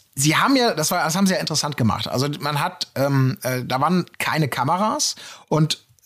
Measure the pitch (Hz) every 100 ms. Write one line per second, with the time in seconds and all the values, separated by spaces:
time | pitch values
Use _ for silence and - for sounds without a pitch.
0 | _ - 147 151 202 269 240 156 156 175
1 | 156 175 196 170 165 151 151 - 117 -
2 | - 123 143 147 143 147 170 - - -
3 | 139 139 131 - 127 127 120 127 151 180
4 | - - - 147 147 - 131 180 214 302
5 | - - - - - - 156 - _ _